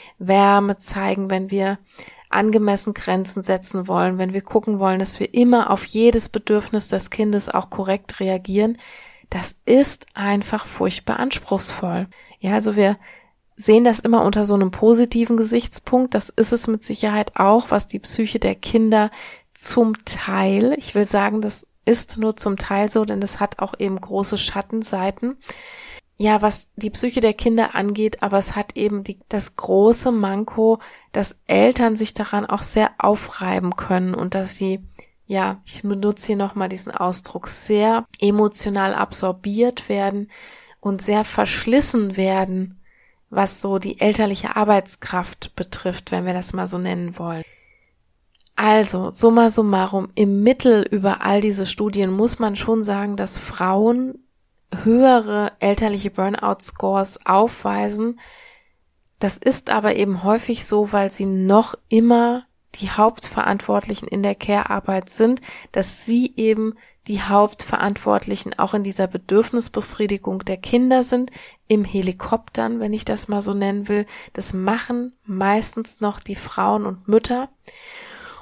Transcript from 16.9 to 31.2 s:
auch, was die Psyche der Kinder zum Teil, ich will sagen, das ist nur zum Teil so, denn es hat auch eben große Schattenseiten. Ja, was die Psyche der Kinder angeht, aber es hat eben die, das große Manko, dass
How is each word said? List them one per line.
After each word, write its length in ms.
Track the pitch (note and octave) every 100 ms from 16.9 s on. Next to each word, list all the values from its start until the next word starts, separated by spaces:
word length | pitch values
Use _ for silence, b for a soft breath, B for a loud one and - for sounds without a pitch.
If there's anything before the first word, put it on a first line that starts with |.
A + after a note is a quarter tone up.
| G#3 G#3+ G#3 G#3 -
auch, 360 | G3 A3 -
was 160 | G#3 -
die 120 | G3+
Psyche 400 | - - A3 A3+
der 160 | F#3+ F#3+
Kinder 560 | - A3+ A3 G#3+ G#3+ B B B B
zum 520 | - - - A3+ G#3+ -
Teil, 680 | - - F#3+ F#3+ G3 A#3 D4
ich 180 | - -
will 100 | G3+
sagen, 360 | G#3 G3+ G#3+
das 260 | G#3+ - - _
ist 340 | - A#3 - A3+
nur 200 | A3 A3
zum 180 | A3 G3
Teil 340 | - G3 G#3
so, 140 | A3
denn 180 | G#3+ G3+
es 180 | G3 -
hat 200 | G3+ -
auch 140 | G3 -
eben 220 | G3 F#3+
große 380 | - G3 G3 G3+
Schattenseiten. 1000 | - G3 G3 A3+ A3 G3 F#3+ G3 A#3+ C4+ B B B B B B _ -
Ja, 260 | G#3+ G#3+
was 280 | G#3+ G#3+ - -
die 140 | G#3+
Psyche 320 | - B3 B3
der 120 | A3+
Kinder 420 | G#3+ A#3+ A3+ A3 -
angeht, 480 | G3+ G#3 G#3+ -
aber 140 | G3+ G3+
es 180 | G3 -
hat 200 | G3+ -
eben 260 | G#3 G#3
die, 160 | G3 G3 _
das 260 | G#3 G3 -
große 560 | - F#3+ G#3 A#3 C4
Manko, 680 | A#3 G3 G3 A3 - A3 A3 B B B
dass 260 | -